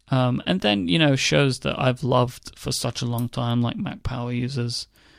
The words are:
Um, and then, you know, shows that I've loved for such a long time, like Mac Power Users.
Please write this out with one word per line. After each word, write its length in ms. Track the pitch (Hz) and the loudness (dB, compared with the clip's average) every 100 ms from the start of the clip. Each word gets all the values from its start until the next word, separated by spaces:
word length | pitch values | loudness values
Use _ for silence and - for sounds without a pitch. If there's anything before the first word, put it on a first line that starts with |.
| - | -2
Um, 340 | 131 127 127 | 0 2 0
and 160 | - 185 | 0 0
then, 280 | - 101 - | 2 0 2
you 100 | 165 | 4
know, 160 | 151 | 4
shows 460 | 135 - 151 139 123 | 4 2 4 2 0
that 180 | 139 - | -4 0
I've 240 | 131 123 | 0 0
loved 560 | 120 127 123 - - - | 2 2 2 -2 -16 -10
for 140 | - | -6
such 280 | - 131 - | -4 -4 -4
a 60 | 120 | -4
long 220 | 117 120 | -2 -4
time, 340 | - 120 120 | -4 -2 0
like 140 | 117 214 | 0 -2
Mac 260 | - - | -6 -6
Power 300 | - 127 120 | -6 -6 -4
Users. 560 | 123 123 135 120 117 - _ _ | -4 -4 -2 -4 -4 -10 _ _